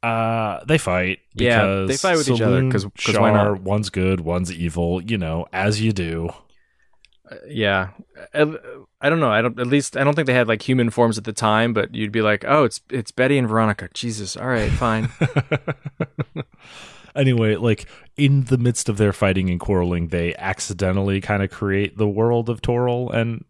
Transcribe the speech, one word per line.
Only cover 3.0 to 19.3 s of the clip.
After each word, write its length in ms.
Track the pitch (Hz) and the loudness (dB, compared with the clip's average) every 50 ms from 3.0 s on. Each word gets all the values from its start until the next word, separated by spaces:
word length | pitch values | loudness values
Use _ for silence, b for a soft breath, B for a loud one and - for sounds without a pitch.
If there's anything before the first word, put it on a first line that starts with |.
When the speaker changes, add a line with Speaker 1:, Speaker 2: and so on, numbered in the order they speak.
| - | -2
Speaker 2:
'cause 160 | - 107 107 | 0 2 4
why 140 | 104 110 104 | 4 4 4
not? 100 | 104 101 | 4 4
Speaker 1:
Shar, 120 | 104 104 | 2 0
one's 340 | 95 92 95 101 107 107 98 | -2 -2 -2 -2 0 -2 -2
good, 320 | - 95 92 92 95 92 | -2 0 0 0 0 0
one's 280 | 85 78 87 90 90 85 | 0 -2 -2 -2 -2 -4
evil, 520 | 92 82 87 85 78 87 85 85 87 92 87 | -4 -4 -4 -4 -2 0 0 0 0 -2 -2
you 140 | 107 113 104 | -4 -4 -4
know, 280 | 87 80 80 82 - - | -2 -4 -4 -4 -6 -6
as 300 | - 92 95 104 107 104 | -4 -2 0 0 0 2
you 100 | 110 110 | 0 0
do. 380 | 107 98 87 82 82 82 82 85 - b b b b b b b b b b b b b b _ _ _ _ - | 0 0 -2 -4 -4 -4 -4 -6 -8 b b b b b b b b b b b b b b _ _ _ _ -20
Speaker 2:
Uh, 60 | - - - - | -20 -20 -18 -12
yeah. 400 | 147 120 107 101 98 95 92 92 95 - - _ _ - - - _ | -4 0 2 2 2 2 0 -2 -8 -18 -20 _ _ -20 -20 -8 _
I, 220 | 147 151 151 156 - - 120 131 139 - _ _ _ | 0 2 2 0 -8 -14 -16 -18 -18 -20 _ _ _
I 80 | - 143 | 0 0
don't 100 | 160 165 | 2 2
know. 100 | 156 123 | 2 2
I 120 | 107 107 | 2 2
don't, 180 | 113 123 - 117 | 2 0 -2 -2
at 80 | 123 123 | -2 0
least 300 | 135 147 139 - - 135 | 0 0 0 0 -4 0
I 80 | 139 | 0
don't 80 | 143 147 | 2 2
think 120 | 151 156 131 | 0 0 2
they 60 | 123 | 2
had, 140 | 127 120 110 | 2 4 2
like, 140 | 113 110 | 0 -2
human 280 | - - 131 131 120 117 | 0 0 2 2 2 0
forms 280 | 107 - 120 117 110 110 | 2 2 2 2 2 -2
at 80 | 101 | -6
the 80 | - 104 | -8 -6
time, 400 | - - 110 107 107 117 120 117 | -2 0 2 4 4 2 2 2
but 200 | 110 101 - - | 0 -2 -2 -2
you'd 200 | 117 107 104 104 | -6 -6 -2 0
be 80 | 113 | 0
like, 240 | 110 107 104 101 - - | 2 2 2 0 2 2
"Oh, 160 | 135 151 143 | 2 4 4
it's, 160 | 113 - - _ _ | 2 0 -6 _ _
it's 220 | - 131 113 - | -8 -6 -6 -8
Betty 260 | - - 127 131 143 139 | -2 0 2 2 4 2
and 120 | 127 110 | 2 2
Veronica." 400 | 107 113 113 110 104 - - 87 _ | 2 2 2 2 0 -2 -6 -12 _
Jesus. 440 | - - 120 113 107 104 92 - - | -8 -8 -6 -6 -6 -8 -10 -10 -8
All 100 | - 127 | -4 -2
right, 240 | 127 113 107 110 | -2 0 0 0
fine. 380 | 135 - 131 117 110 110 110 117 - - | 0 0 0 0 0 0 -2 -4 -4 -2
Speaker 1:
<laughs> 680 | 170 - - 156 - - - 147 - - 156 _ _ 147 _ _ 165 - _ - 147 _ - 160 143 _ B B B B B B B B B B B B B | -4 -2 0 -2 -2 -2 -4 -4 -4 -6 -10 _ _ -16 _ _ -8 -8 _ -10 -10 _ -8 -12 -12 _ B B B B B B B B B B B B B
Anyway, 400 | - 139 131 127 117 113 107 107 | 0 2 2 4 4 2 2 2
like, 300 | 82 107 117 110 - - B B B B B _ - | 2 2 0 0 0 -2 B B B B B _ 0
in 280 | 143 139 139 139 131 | 2 4 4 4 2
the 120 | - 131 127 | 2 0 2
midst 300 | 120 123 117 - - - | 2 2 0 0 -2 -4
of 100 | 107 101 | 0 2
their 140 | 107 104 | 2 2
fighting 380 | 98 - - 98 | 2 2 2 2